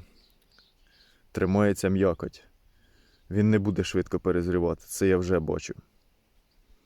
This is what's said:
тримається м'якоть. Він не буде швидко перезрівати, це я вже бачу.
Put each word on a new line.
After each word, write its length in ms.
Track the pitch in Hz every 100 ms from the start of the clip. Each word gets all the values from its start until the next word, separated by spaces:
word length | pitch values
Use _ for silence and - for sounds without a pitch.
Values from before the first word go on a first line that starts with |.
| - _ _ _ _ _ _ _ _ _ _ _ _
тримається 560 | - 95 98 104 98 95
м'якоть. 560 | 95 95 82 - - _ _ _ _ _ _ _ _ -
Він 200 | 98 107
не 80 | 107
буде 260 | 101 92
швидко 360 | 92 92 90 87
перезрівати, 600 | 92 87 87 90 85 82 -
це 200 | - 98
я 100 | 92
вже 220 | 90 90
бачу. 360 | 78 85 - - - _ _ _ _ _ _ _ _ _